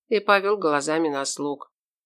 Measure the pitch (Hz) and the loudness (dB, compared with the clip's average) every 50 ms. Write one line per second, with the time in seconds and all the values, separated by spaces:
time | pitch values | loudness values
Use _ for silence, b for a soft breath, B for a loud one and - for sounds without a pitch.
0 | _ _ 226 202 202 - 202 196 185 202 214 202 170 156 147 143 139 156 156 165 | _ _ -2 0 2 4 2 4 4 0 0 0 2 2 2 2 0 0 0 0
1 | 165 151 139 139 139 - - - 143 147 139 - - - _ _ _ _ _ _ | 0 0 -2 -2 -4 -6 -6 -6 -6 -6 -6 -8 -12 -20 _ _ _ _ _ _
2 | _ | _